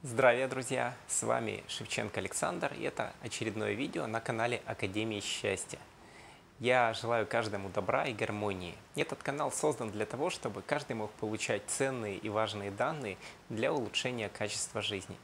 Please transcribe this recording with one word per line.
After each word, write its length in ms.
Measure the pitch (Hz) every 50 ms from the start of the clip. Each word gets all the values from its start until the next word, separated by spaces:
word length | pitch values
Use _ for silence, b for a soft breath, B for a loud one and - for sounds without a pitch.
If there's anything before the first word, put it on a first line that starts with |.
Здравия, 460 | - 131 117 120 127 123 117 123 131 131
друзья! 460 | 127 127 123 - 131 127 123 120 127 - - -
С 160 | - - 120
вами 380 | 113 117 123 117 107 101 101 - -
Шевченко 520 | - - 113 - - - 107 104 - 107
Александр, 520 | 95 95 - - - - 180 180 165 -
и 120 | - - 165
это 280 | - - - 113 113 - -
очередное 540 | - 117 - - 110 110 101 110 107 104 104
видео 320 | 107 139 - - - 139
на 120 | 113 110 113
канале 440 | - - 120 113 117 120 123 - -
Академии 560 | - 113 - - 98 95 107 110 113 107 104
Счастья. 580 | - - - - - 104 95 - - - - - - - - B B B B B B B B B B B - -
Я 360 | 113 120 127 127 120 113 113
желаю 320 | - - 113 117 117 107
каждому 420 | - - 117 117 107 101 98 95 95
добра 380 | 90 104 92 - - 139 165
и 80 | 143 113
гармонии. 640 | 104 113 107 104 104 104 104 98 92 90 85 82 - - - -
Этот 260 | 147 139 - - -
канал 300 | - - 139 147 147 143
создан 380 | - - - 151 139 - 123 107
для 160 | 98 107 107
того, 240 | - - 120 151 180
чтобы 320 | - - - 117 98 101
каждый 320 | - - 147 147 143 - 123
мог 160 | 110 107 104
получать 540 | - - - 107 110 110 - - 113 101 -
ценные 500 | - - - 139 135 131 123 110 104 98
и 140 | - - 110
важные 400 | 104 107 110 107 104 104 101 101
данные 480 | 98 101 120 139 160 151 131 104 92 B B B B B B -
для 240 | 117 107 120 147 160
улучшения 560 | 143 117 101 - - - 127 127 117 107 98
качества 500 | - - 110 104 - - - - - 110
жизни. 360 | 98 - 104 95 - - 92 -